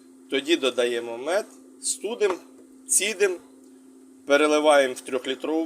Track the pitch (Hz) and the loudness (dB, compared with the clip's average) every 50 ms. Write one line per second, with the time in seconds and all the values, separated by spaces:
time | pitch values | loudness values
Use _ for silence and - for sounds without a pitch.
0 | - - - - - - 135 139 139 151 170 151 131 127 - 127 123 120 120 117 | -20 -20 -20 -20 -12 -6 -6 -4 -2 0 -2 0 0 -2 0 0 -2 0 -2 -4
1 | 117 117 117 117 131 151 180 214 233 - - - - - - - - - - - | -6 -8 -10 -8 -6 -4 -4 -4 -4 -6 -14 -20 -20 -20 -18 -12 -8 -8 -8 -6
2 | - 202 233 - - 196 180 - - - - - - - - - - - - - | -8 -8 -4 -2 -2 -2 -2 -4 -10 -18 -20 -20 -20 -20 -20 -14 -6 -2 -2 0
3 | 185 214 220 180 202 190 180 165 - - - - - - - - - - - - | 0 -2 -2 0 0 0 0 -4 -10 -18 -20 -20 -20 -20 -20 -20 -20 -20 -20 -20
4 | - - - - - - 139 143 151 151 151 151 151 156 147 143 135 127 127 - | -20 -20 -20 -10 -2 2 2 4 4 4 2 4 6 6 6 6 6 2 0 -8
5 | - - 127 123 - 135 127 - - 139 156 160 165 | -10 -6 -6 -6 -4 -6 -8 -6 -4 -4 -2 -2 -2